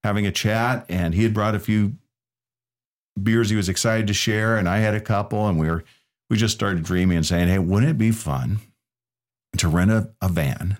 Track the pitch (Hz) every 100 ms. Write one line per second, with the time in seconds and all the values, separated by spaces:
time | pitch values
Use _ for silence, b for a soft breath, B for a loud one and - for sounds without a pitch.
0 | 107 104 101 - 107 110 120 127 - 90
1 | 85 85 113 107 104 104 - 107 104 -
2 | _ _ _ _ _ _ _ _ _ _
3 | _ - 101 113 107 107 92 92 117 113
4 | 104 101 - 107 110 113 87 101 107 107
5 | 107 101 101 110 107 82 78 82 b b
6 | b _ _ 110 110 - 101 90 80 90
7 | 92 85 78 87 87 95 87 101 139 151
8 | 110 110 80 67 64 104 - _ _ _
9 | _ _ _ _ _ - 85 85 95 110
10 | - _ 95 85 69 57 87